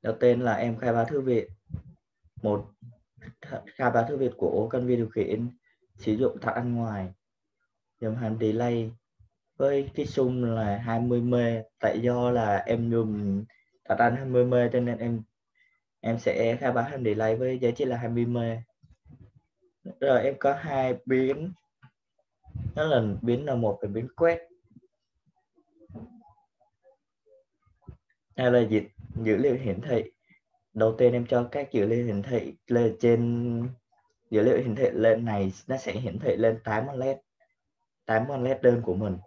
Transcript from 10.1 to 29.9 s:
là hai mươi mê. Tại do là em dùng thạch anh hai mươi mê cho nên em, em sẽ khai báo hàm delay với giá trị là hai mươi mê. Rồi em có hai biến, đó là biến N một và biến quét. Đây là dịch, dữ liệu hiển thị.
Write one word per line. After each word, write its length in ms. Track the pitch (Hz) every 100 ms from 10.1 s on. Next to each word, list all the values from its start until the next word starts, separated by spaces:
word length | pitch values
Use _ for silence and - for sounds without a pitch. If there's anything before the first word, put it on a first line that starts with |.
| - 127 127
là 360 | 120 113 107 101
hai 220 | 117 117
mươi 220 | 120 120
mê. 420 | 120 123 117 113 - _
Tại 200 | 110 -
do 300 | 120 123 123
là 260 | 120 110 98
em 340 | - 117 117
dùng 540 | 117 110 104 101 98 113 _ _ _ -
thạch 140 | -
anh 160 | 117 123
hai 100 | 135
mươi 200 | 123 123
mê 240 | 123 120
cho 60 | 123
nên 180 | 120 113
em, 260 | 117 117 110 _ _ _ _ _ _ _
em 200 | 113 117
sẽ 380 | - - 117 113
khai 120 | 131
báo 120 | 123
hàm 200 | 117 139
delay 320 | 117 104 110 113
với 240 | 127 127
giá 120 | 120
trị 140 | 117 135
là 120 | 120
hai 120 | 117
mươi 160 | 117 120
mê. 360 | 120 117 113 117 _ _ _ _ - - _ _ _ _ _ 190 -
Rồi 240 | 139 123
em 120 | 127 139
có 140 | 139
hai 440 | 139 160 139 131 123 -
biến, 480 | 131 131 139 170 180 _ _ - _ _ _ _ _ - - - -
đó 80 |
là 320 | 156 131 110 98
biến 240 | 117 120 147
N 160 | 123
một 180 | 113 98
và 60 | 104
biến 200 | 104 127 -
quét. 240 | 165 170 - _ _ - _ _ _ _ _ _ _ _ _ 320 330 233 240 233 _ _ _ _ 855 _ 539 539 _ _ 440 523 523 _ _ _ - - _ _ _ -
Đây 160 | 127
là 80 | 123 110
dịch, 180 | 107 - - - -
dữ 140 | 110 104
liệu 180 | 139 127
hiển 260 | 107 92
thị. 220 | 143